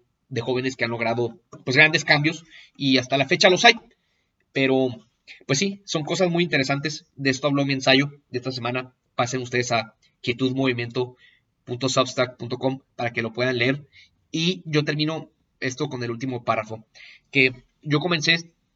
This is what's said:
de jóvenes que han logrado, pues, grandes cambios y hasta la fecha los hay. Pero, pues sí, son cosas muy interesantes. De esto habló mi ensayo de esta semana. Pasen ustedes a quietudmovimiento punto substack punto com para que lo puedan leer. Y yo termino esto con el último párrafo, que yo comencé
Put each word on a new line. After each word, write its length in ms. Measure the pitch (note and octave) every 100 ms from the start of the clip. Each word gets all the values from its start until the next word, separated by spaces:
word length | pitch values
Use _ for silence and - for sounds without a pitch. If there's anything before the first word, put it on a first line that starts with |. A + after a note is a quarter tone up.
| _ _ _
de 120 | B2
jóvenes 340 | B2 B2+ C3 C3
que 100 | A#2
han 60 |
logrado, 480 | A#2 A2+ A#2 A#2 - _ -
pues, 140 | - C3
grandes 280 | D#3 D#3+ -
cambios 380 | D3+ D3 E3+ - - - -
y 220 | C#3 C3
hasta 200 | B2+ C3+
la 100 | C3+
fecha 240 | F3 G3
los 140 | F3+ A#3+
hay. 100 | A#3 - _ _ _ _ _ _
Pero, 380 | C#3 C3+ C3 C3 A#2 - _ - - -
pues 140 | C#3
sí, 220 | G3 G3 -
son 180 | E3
cosas 280 | D3+ E3+ F3+
muy 120 | E3+
interesantes. 600 | F3 D3 C3+ C#3 D3+ D3+ - -
De 140 | C3+
esto 180 | C3 D3
habló 180 | C#3+ C#3
mi 80 |
ensayo 380 | C3+ C3+ C3+ C#3+ - _
de 80 | B2
esta 120 | C3+
semana. 440 | B2+ A#2+ B2+ B2+ _ _
Pasen 280 | - B2 C3
ustedes 300 | B2 A#2+ B2
a 240 | A#2 G#2+ _ _ _
quietudmovimiento 960 | - A#2 C3 C3 C3+ A#2+ A#2 B2+ B2 - - _ _ _ -
punto 220 | A#2+ C3
substack 500 | C3 B2+ - B2 -
punto 200 | A#2+ B2
com 220 | C3 C3 - -
para 180 | A#2+
que 80 | A#2
lo 100 | A2+
puedan 280 | A2+ B2+ B2
leer. 280 | B2 C#3 - - - _ _
Y 320 | D#3+ E3+ F3+ D#3+
yo 180 | D3+ D3+
termino 440 | D3 D3+ D#3+ - _ _ _
esto 280 | C3 B2+ C#3
con 140 | C3
el 60 | A#2+
último 340 | A#2 C3 B2
párrafo, 440 | A#2 A2 A2 A2 - - - - _
que 340 | C#3 C3 B2 - _
yo 160 | D3+ D3
comencé 520 | F3 E3 E3 E3+ E3+ _ _